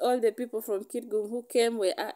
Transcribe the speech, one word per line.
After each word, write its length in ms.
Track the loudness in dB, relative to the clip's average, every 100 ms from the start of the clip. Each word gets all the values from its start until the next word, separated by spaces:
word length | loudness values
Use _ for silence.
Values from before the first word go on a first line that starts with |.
all 180 | 4 4
the 120 | 2
people 280 | 0 -4 -4
from 220 | -2 -4
Kitgum 460 | -4 -8 -2 -4 -2
who 140 | -6 0
came 300 | 2 2 2
were, 160 | 0 0
uh, 140 | -6